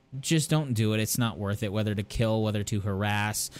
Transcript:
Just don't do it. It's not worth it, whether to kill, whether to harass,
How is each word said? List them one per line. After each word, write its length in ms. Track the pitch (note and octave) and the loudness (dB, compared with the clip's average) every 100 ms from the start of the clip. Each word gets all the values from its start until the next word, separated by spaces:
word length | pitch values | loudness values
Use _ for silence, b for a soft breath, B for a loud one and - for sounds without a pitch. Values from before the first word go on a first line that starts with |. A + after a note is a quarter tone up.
| _ C3 | _ -10
Just 300 | - E3 - | 0 0 2
don't 240 | - C#3+ | 0 2
do 220 | A2+ A2 | 2 2
it. 60 | G#2+ | 2
It's 180 | G#2+ - | 0 0
not 180 | A#2 E2 | 0 -2
worth 240 | G2 G#2 | -4 -2
it, 80 | G#2+ | -2
whether 240 | G#2 G#2+ | 0 0
to 80 | G#2 | 0
kill, 400 | G2 - A2+ A2 | -2 0 2 2
whether 220 | G#2+ G#2+ | 2 0
to 160 | G2+ G#2+ | -2 -2
harass, 720 | G2+ F#2+ G#2 G#2 G#2 G#2+ - B | 0 0 0 2 0 -2 -6 B